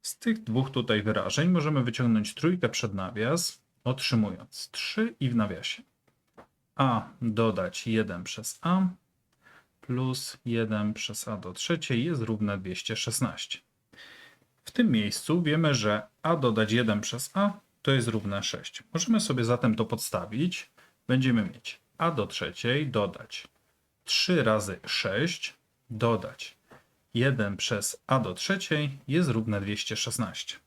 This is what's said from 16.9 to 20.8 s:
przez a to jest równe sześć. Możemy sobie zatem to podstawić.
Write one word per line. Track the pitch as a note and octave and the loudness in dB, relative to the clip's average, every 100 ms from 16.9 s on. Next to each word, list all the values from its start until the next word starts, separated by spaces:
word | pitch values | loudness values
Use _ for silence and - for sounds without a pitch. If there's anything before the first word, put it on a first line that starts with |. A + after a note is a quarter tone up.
| G#2 | 2
przez | G#2 B2 - | -2 -8 -6
a | F#3+ G3+ G3+ _ _ | 0 0 -2 _ _
to | - | 2
jest | C3+ A#2 | 2 2
równe | A2 G2 G2 | 0 -2 -2
sześć. | - - - - - | -4 -6 -10 -16 -8
Możemy | E3 - A3+ | -4 2 2
sobie | A3 C3 | 2 0
zatem | A2+ A#2+ A#2+ A2 | 2 4 4 2
to | A2 | 0
podstawić. | A2 - G2+ F#2 G#2+ F3 - - _ | -2 -4 -4 -4 -2 -2 -2 -10 _